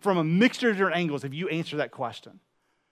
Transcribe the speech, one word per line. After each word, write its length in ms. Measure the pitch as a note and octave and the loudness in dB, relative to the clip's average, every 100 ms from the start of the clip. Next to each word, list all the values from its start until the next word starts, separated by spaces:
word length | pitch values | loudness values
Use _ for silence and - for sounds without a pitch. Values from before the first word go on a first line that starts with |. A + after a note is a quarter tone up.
from 160 | G#3 F3+ | 0 2
a 60 | |
mixture 460 | D#3 F3 B3 - A#3+ | 2 4 4 4 0
of 80 | G3 | 2
different 180 | F#3+ F3 | 2 0
angles 280 | E3+ C#3+ | -2 -4
if 100 | C3+ | -6
you 160 | C#3 F3+ | -6 -6
answer 280 | D#3+ D#3+ D3 | -4 -4 -4
that 140 | B2 | -6
question. 480 | - A#2+ A2 - F#2 _ _ _ _ _ | -6 -10 -10 -18 -20 _ _ _ _ _